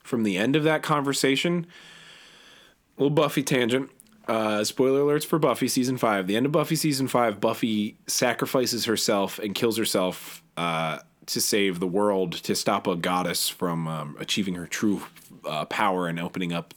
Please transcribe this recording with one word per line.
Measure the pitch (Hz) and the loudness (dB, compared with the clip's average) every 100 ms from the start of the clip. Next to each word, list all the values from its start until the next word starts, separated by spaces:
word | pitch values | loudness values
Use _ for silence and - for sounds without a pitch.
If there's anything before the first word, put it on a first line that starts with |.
from | - 123 | -6 -2
the | 107 92 | 0 2
end | 113 151 | 2 2
of | |
that | 151 156 | 2 2
conversation. | 151 151 139 135 135 135 175 175 170 - - - - - - - - - - _ _ - | 2 0 0 0 2 2 0 -2 -4 -12 -20 -20 -20 -20 -20 -20 -20 -20 -20 _ _ -2
Little | 139 | 2
Buffy | 151 147 - | 4 2 2
tangent. | 131 139 120 127 - - - _ - | 0 2 2 0 -2 -12 -20 _ -4
Uh, | 113 110 107 | 0 0 0
spoiler | 107 - 131 135 | 0 0 2 2
alerts | 143 147 - | 2 0 0
for | 165 | 2
Buffy | 151 113 127 | 2 2 0
season | 135 127 127 | 0 0 2
five. | 117 101 92 | 2 2 2
The | 107 | 0
end | 139 | 2
of | |
Buffy | 156 151 160 | 2 0 0
season | 160 135 131 | 0 0 0
five, | 127 117 101 | 2 2 2
Buffy | 113 110 120 107 107 - - | 0 0 0 0 -2 -6 -6
sacrifices | - 123 117 - 135 120 117 | 0 0 0 0 0 0 -2
herself | 101 101 - 104 98 - | 0 0 2 2 0 -4
and | 104 | -6
kills | 95 117 107 | 0 0 0
herself, | 107 104 92 87 - - - - | 0 0 0 -2 -10 -18 -14 -4
uh, | 85 80 80 73 - _ - | -2 -2 -2 -6 -10 _ -8
to | 120 | -4
save | - 110 98 87 | 0 2 2 0
the | 92 | 0
world, | 90 104 98 92 | 2 2 2 0
to | - - | -4 -4
stop | 98 - 101 - | -2 0 0 0
a | 87 | -2
goddess | 90 90 87 85 - | 0 0 0 -2 -4
from, | - 90 82 80 | -2 -4 -2 -4
um, | 80 76 - | -6 -8 -10
achieving | 80 - 95 | -4 -2 -2
her | 90 82 | -6 -8
true, | - 107 92 - - - - | -2 0 0 -4 -18 -20 -14
uh, | 73 76 | -6 -6
power | 76 - 104 92 87 | -4 0 0 2 -2
and | 85 | -4
opening | 87 - 90 | -6 -4 -4
up | 85 82 | -4 -8